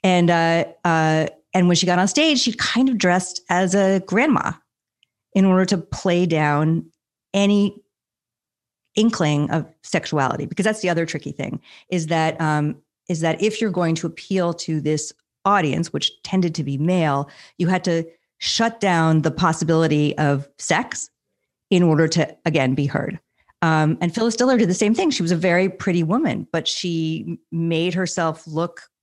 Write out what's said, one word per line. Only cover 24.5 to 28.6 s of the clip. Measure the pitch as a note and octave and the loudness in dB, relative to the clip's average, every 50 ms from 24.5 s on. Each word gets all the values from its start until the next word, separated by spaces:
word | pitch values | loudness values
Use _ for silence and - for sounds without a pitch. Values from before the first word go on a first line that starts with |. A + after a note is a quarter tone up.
| C4 | 4
did | A#3+ A#3 | 2 2
the | E3+ F#3 | 0 2
same | - A3 G#3 A3+ | 0 2 0 2
thing. | B3 F#4+ D#4+ | 2 0 -2
She | B3+ - | 0 -2
was | F3+ E3 | 0 0
a | F3+ | 0
very | E3 E3 F#3 E3+ F3+ F#3+ F#3+ | 0 2 2 2 2 2 0
pretty | F#3+ - - G3+ F3 F3 | -4 -4 -4 -2 0 0
woman, | E3 D#3 G3 B3+ E4 G#3 A#2 - - _ | 0 0 0 0 0 -2 -2 -4 -6 _
but | - D#3+ D#3 | -6 -4 -4
she | - - - - F3+ E3+ D#3+ D#3+ D#3+ D#3+ D#3+ - | -4 -6 -6 -6 -4 -4 -2 -2 -4 -4 -6 -8
m-, | E3 E3+ - _ _ | -10 -12 -12 _ _
made | - E3 E3 E3+ E3 D#3+ E3 F3+ D#3+ | -6 -4 -2 -2 0 0 -2 -2 -2
herself | F#3 F#3 F3 - - E3+ D#3+ D#3 D#3+ - | -2 -4 -4 -2 -2 -2 -2 -4 -6 -12
look | E3 D3+ D#3 | -8 -6 -4